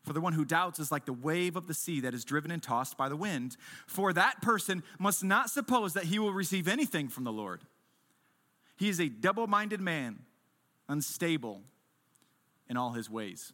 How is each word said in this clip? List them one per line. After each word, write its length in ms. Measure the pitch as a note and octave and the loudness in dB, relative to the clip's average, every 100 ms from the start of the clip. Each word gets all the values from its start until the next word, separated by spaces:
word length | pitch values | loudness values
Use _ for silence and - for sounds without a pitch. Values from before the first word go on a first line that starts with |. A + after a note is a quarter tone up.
For 100 | - | -4
the 80 | C#3+ | -2
one 120 | F3 | 0
who 120 | D#3+ C#3+ | 0 2
doubts 340 | E3 F3+ E3 | 2 0 -4
is 120 | D3+ | -4
like 140 | D3 C#3 | -2 -4
the 80 | |
wave 420 | B2 C#3 E3+ F3+ F3 | -4 0 0 0 -2
of 120 | E3+ | -6
the 60 | |
sea 260 | D#3 - D#3 | -6 -2 -2
that 120 | B2+ | -2
is 120 | B2 - | -4 -2
driven 260 | D3 D3+ | -2 -2
and 120 | E3+ | -6
tossed 340 | - A#2+ C3 - | -2 -2 -2 -2
by 120 | C3+ | -4
the 80 | D3+ | -2
wind. 400 | G#3 D3+ B2+ - - - - | -2 -2 -4 -8 -16 -18 -10
For 260 | - G3 | 0 2
that 280 | F3 G#3+ B3+ | 6 4 4
person 400 | A3 G#3+ - F3+ - - | 2 2 2 -2 -4 0
must 260 | G3 G3 | 2 2
not 260 | F#3+ G3+ A3+ | 4 4 4
suppose 440 | C#4+ A3+ B3 G3+ | -2 2 2 2
that 120 | E3 E3+ | 0 2
he 140 | G#3 | 2
will 140 | G#3+ | 2
receive 340 | F#3+ F#3 F#3+ E3+ | 2 0 2 2
anything 420 | A#3+ C#4+ E3+ C#3 | 2 2 0 -2
from 160 | A#2+ B2 | -4 -4
the 60 | |
Lord. 300 | G#2+ G2+ F2 - _ _ _ _ _ _ _ _ _ _ - | -4 -6 -8 -14 _ _ _ _ _ _ _ _ _ _ -2
He 120 | G3+ | -2
is 100 | F3 | 2
a 100 | D#3+ | -2
double-minded 720 | A2 F3+ G3+ A3+ G#3 G#3 G#3 | 2 2 2 2 2 2 -2
man, 380 | F#3 D#3+ B2 G#2 - _ _ _ _ _ - | -2 -2 -4 -8 -18 _ _ _ _ _ -4
unstable 760 | D3 C#3 - E3+ D#3+ A#2+ G2 - _ _ _ _ _ _ _ _ _ _ | -4 -2 -2 0 0 -4 -12 -18 _ _ _ _ _ _ _ _ _ _
in 100 | B2 | -2
all 160 | B2 | 0
his 160 | A#2 G#2+ | -2 -4
ways. 440 | A2 G#2 F2+ - | -6 -6 -8 -16